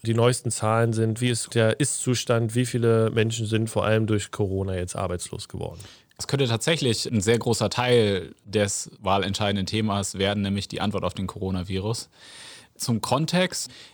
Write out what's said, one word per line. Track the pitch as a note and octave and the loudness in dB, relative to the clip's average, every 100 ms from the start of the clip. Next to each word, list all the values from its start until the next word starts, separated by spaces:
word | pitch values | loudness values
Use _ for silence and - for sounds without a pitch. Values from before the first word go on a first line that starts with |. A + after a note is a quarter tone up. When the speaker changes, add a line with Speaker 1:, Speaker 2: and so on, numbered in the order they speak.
Speaker 1:
die | A2+ | -2
neuesten | A2+ A#2+ B2 A#2 | 4 4 2 -2
Zahlen | - A2 A2+ A#2 | -2 2 2 2
sind, | A2 A2 A2 | 2 0 0
wie | B2 | 0
ist | A#2 - A#2 | -2 -2 2
der | A2+ A2 | 2 4
Ist-Zustand, | D3 - - A#2+ - A#2 A2+ | 0 0 0 0 2 2 2
wie | A#2+ | 0
viele | B2 B2 A#2 A2+ A2 | 0 2 4 4 4
Menschen | A2+ A2 A2+ G#2+ | 2 0 0 0
sind | A2 A2+ | 0 0
vor | G#2+ | 0
allem | - A2 G#2+ | 2 2 2
durch | G#2+ - | 0 -2
Corona | - G2+ F#2+ F#2+ F#2 | -4 -2 -2 -2 -4
jetzt | F2+ | -4
arbeitslos | - F#2+ F2+ - - - | -4 -4 -4 -8 -12 -12
geworden? | F#2 E2+ E2 - - _ - | -10 -10 -10 -18 -20 _ -14
Speaker 2:
Es | - | -4
könnte | C3+ C3 | 0 0
tatsächlich | A#2 - D#3+ C3 A2 - | 0 2 2 2 0 0
ein | A2 | 0
sehr | F#2 A#2 | 4 2
großer | A#2 A2+ G#2+ | 2 2 0
Teil | - B2 A#2+ G#2+ G2 E2+ - | 0 4 4 4 0 -4 -14
des | - G#2 G2+ - - - | -4 0 0 -2 -8 -6
wahlentscheidenden | F#2+ G2 F#2+ G2 G#2 G2+ F#2 | 0 2 2 0 0 0 -2
Themas | G#2+ A2 G2+ F#2+ F#2 | -2 0 0 -2 -2
werden, | G2 G#2 | 0 0
nämlich | G2 G2 - | -2 -2 -4
die | - | -4
Antwort | G#2 G2+ | -4 -2
auf | E2+ | -4
den | - F#2 | -4 -6
Coronavirus. | - F#2+ F#2+ F2+ F#2+ G2+ A#2 - _ - - - - - - | -6 -4 -4 -4 -4 -4 -6 -8 _ -20 -20 -20 -20 -20 -8
Zum | - A#2 | -2 -2
Kontext, | - B2+ D#3 F3 F3+ - - - - | 0 0 2 0 0 -2 -10 -12 -20